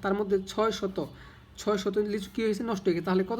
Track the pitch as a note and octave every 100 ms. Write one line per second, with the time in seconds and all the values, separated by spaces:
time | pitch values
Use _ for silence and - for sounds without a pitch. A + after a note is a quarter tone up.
0 | G3 G3+ G3 G3 F#3+ - A3 G3 F#3+ F3+
1 | C#3 - - - - - G#3 G3+ G3+ G3+
2 | G#3 G#3 G3 - A3 G3 A#3 F#3+ F#3+ E3+
3 | E3 F#3 F#3+